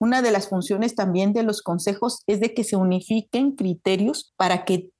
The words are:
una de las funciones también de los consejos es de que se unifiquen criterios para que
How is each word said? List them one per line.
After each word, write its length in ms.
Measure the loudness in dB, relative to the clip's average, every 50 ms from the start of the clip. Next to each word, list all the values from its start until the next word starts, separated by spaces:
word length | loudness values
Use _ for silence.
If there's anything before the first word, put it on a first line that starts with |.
una 200 | 0 2 2 2
de 120 | 2 2
las 160 | 2 2 0 -2
funciones 480 | -4 -2 -2 -2 -2 0 -2 -2 0
también 360 | 0 0 0 2 2 2 2
de 120 | 2 2 0
los 180 | 0 -2 -2
consejos 600 | -4 -4 -4 -2 -2 -2 -2 -2 -2 -4 -4 -4 -2
es 140 | -2 0 0
de 140 | 0 -2 0
que 100 | -2 -2
se 100 | 0 0
unifiquen 800 | 2 2 2 2 0 0 0 -2 -2 -2 -2 -2 0 0 0
criterios 800 | 0 0 -2 -2 -2 -2 0 0 0 2 2 0 -2 -4 -8 _ _
para 280 | -2 0 2 2 0 0
que 260 | 0 0 0 -2 -6 _ _